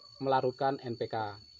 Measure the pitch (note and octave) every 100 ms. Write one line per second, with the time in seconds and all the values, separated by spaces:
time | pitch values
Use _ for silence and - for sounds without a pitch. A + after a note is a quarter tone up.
0 | - - C3+ C3 B2+ B2+ C3+ C#3 B2+ A#2
1 | A2 A2+ G#2 G2+ -